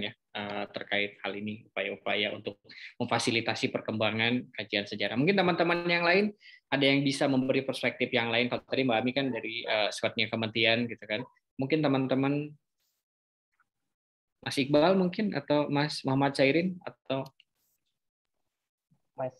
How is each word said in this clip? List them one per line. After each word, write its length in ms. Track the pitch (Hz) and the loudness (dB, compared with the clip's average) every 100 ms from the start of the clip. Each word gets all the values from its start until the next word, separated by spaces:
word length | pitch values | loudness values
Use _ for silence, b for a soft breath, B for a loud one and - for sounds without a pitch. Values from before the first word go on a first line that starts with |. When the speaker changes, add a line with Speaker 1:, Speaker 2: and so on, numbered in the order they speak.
| 104 | -2
Speaker 1:
ya, 80 | |
eh, 520 | - _ 107 101 101 101 | -10 _ -10 -6 -6 -6
terkait 480 | - - 101 104 - 98 | -8 -4 -2 -2 -6 -8
hal 80 | |
ini, 320 | 101 107 107 - | -6 -8 -10 -10
upaya-upaya 560 | - 101 101 - 104 104 | -6 -6 -6 -4 -2 -2
untuk 320 | - 104 - - B B - | -4 -10 -12 -16 B B -8
memfasilitasi 720 | 120 117 - 117 113 110 123 | -2 0 0 0 0 -2 -2
perkembangan 800 | 117 - 110 107 110 117 123 127 | -4 -4 -2 0 0 0 0 -2
kajian 320 | - 104 104 101 | -10 -4 -4 -4
sejarah. 320 | 104 104 113 | -4 -2 2
Mungkin 160 | 156 | 2
teman-teman 480 | 202 180 175 170 175 175 | 4 2 2 0 0 0
yang 160 | 170 170 | 2 4
lain 240 | 185 208 - b b _ | 4 2 -4 b b _
ada 160 | 139 139 | 2 4
yang 160 | 139 | 4
bisa 240 | 143 135 143 | 2 2 2
memberi 400 | 131 131 135 135 | 2 2 0 -2
perspektif 480 | 127 123 - 123 | -2 -4 -2 -2
yang 160 | 120 117 | 0 0
lain. 240 | 117 123 | 0 0
Kalau 80 | 120 - | -2 -2
tadi 160 | 123 131 | 0 2
Mbak 140 | 110 | 2
Ami 100 | 123 139 | 2 0
kan 80 | 135 | -2
dari, 320 | 113 110 117 120 | -4 -6 -8 -2
eh, 240 | 110 101 | 0 0
squadnya 400 | - 110 117 107 | -2 -4 -2 -2
kementerian 560 | 113 113 113 113 117 120 | -2 -2 2 2 2 0
gitu 160 | 107 104 | -6 -6
kan. 160 | 107 123 _ _ - | -6 -6 _ _ -6
Mungkin 240 | 135 156 | -2 2
teman-teman 720 | 139 135 131 135 135 143 147 147 _ _ _ _ _ _ _ _ _ _ _ _ _ _ _ _ _ _ - | 2 2 0 0 0 -2 -4 -12 _ _ _ _ _ _ _ _ _ _ _ _ _ _ _ _ _ _ -6
Mas 160 | 143 | -2
Iqbal 320 | 135 147 165 | 2 4 4
mungkin 400 | 190 180 180 208 | 4 2 0 -2
atau 320 | 143 - 147 - | -4 0 0 2
Mas 320 | 143 147 - 135 | 0 0 -2 -2
Muhammad 320 | 135 139 139 | 2 2 4
Sairin 400 | 135 151 185 180 - | 4 4 0 -4 -12
atau 400 | - - 135 151 - _ _ _ _ _ _ _ _ _ _ _ _ _ _ _ _ _ - | -14 -6 -6 -6 -14 _ _ _ _ _ _ _ _ _ _ _ _ _ _ _ _ _ -8
Speaker 2:
Mas 160 | 127 | -8